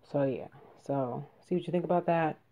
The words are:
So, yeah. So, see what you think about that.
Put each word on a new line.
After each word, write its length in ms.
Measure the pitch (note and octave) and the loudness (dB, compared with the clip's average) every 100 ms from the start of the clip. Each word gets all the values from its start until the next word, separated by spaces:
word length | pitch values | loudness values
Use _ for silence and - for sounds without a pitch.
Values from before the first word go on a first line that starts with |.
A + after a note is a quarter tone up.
So, 200 | - C#3+ | -2 0
yeah. 240 | C#3 B2+ - - - - | 0 0 -8 -16 -20 -20
So, 420 | - C#3 C3 C3+ C#3+ - - | -6 -2 -2 -6 -10 -18 -4
see 80 | F3+ | -4
what 100 | E3+ | 0
you 60 | |
think 140 | F3 E3+ | -2 2
about 200 | F3 F3 | 2 4
that. 320 | E3+ D#3+ - _ | 2 2 -2 _